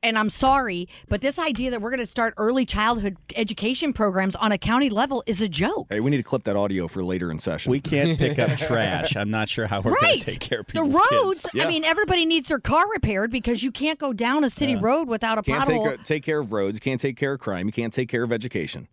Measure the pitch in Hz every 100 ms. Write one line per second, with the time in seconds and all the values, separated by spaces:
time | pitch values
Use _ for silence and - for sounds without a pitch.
0 | 233 220 214 - 262 269 247 175 175 -
1 | - 208 269 277 320 220 254 240 208 254
2 | 226 - 226 - 214 262 254 208 214 240
3 | 202 185 _ - 220 214 208 254 311 -
4 | 208 185 190 180 214 202 - 233 277 208
5 | 269 269 - 185 214 147 202 370 - 104
6 | 123 143 117 131 110 101 101 95 85 95
7 | 90 92 87 78 - 78 - 131 143 147
8 | 165 160 139 - 117 123 156 120 104 82
9 | 160 107 104 110 110 - 107 101 95 480
10 | 640 539 - - - - - 320 302 285
11 | 453 571 415 359 - - 330 330 311 330
12 | 415 370 320 330 254 285 - 294 392 427
13 | 214 196 220 247 226 233 254 - 294 311
14 | 285 220 233 285 269 - 277 233 214 285
15 | 320 226 226 220 208 - 269 - 214 131
16 | - 151 139 151 127 107 98 110 - 127
17 | 139 127 139 135 - 95 92 110 117 120
18 | 123 120 120 117 123 - 76 - -